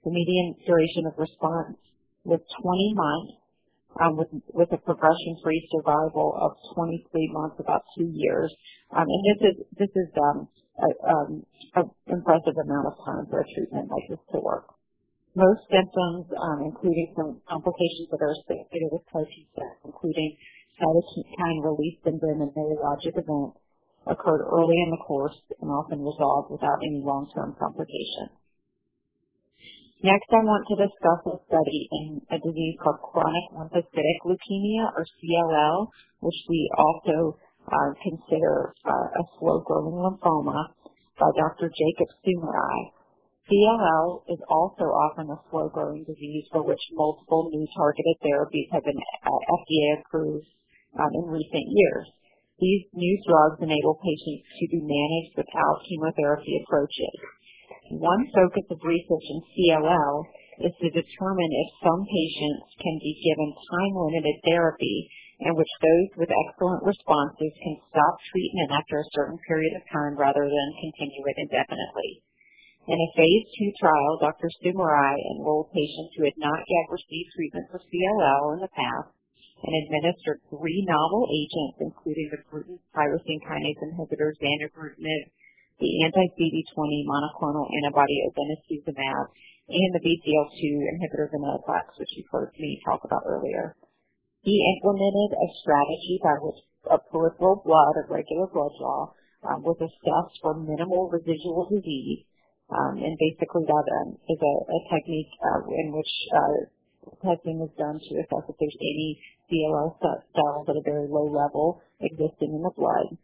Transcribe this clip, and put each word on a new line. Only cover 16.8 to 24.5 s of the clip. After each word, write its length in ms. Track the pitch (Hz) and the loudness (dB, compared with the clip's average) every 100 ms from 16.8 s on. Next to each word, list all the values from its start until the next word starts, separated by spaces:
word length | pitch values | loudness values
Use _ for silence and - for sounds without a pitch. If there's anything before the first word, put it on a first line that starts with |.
| 180 165 170 - | 0 0 -2 -6
some 240 | 156 123 - | -6 -8 -10
complications 600 | 160 180 170 170 165 165 | -4 -4 0 -2 -2 -8
that 120 | 151 | -2
are 120 | 147 | -2
associated 560 | 151 - 170 - 170 160 | -2 -8 -10 -8 -6 -4
with 160 | 165 _ | -6 _
car 120 | 160 156 | -6 -6
T 160 | - _ | -10 _
cells, 240 | - - - | -12 -12 -14
including 480 | - - 170 160 156 - - - _ _ | -20 -8 -6 -4 -4 -8 -20 -20 _ _
cytokine 800 | 160 165 - - - - 170 160 | 4 4 2 -12 -12 -4 -2 0
release 400 | 151 147 156 165 | -2 -2 -4 -2
syndrome 400 | 170 156 160 151 | -4 -2 -2 -2
and 120 | 143 | -4
neurologic 600 | 147 151 151 143 143 165 | -4 -4 -2 -2 -4 -4
events, 480 | 175 156 147 143 _ _ _ _ _ | -6 -4 -4 -4 _ _ _ _ _
occurred 400 | - - 180 156 | -6 -2 2 2
early 320 | - | 2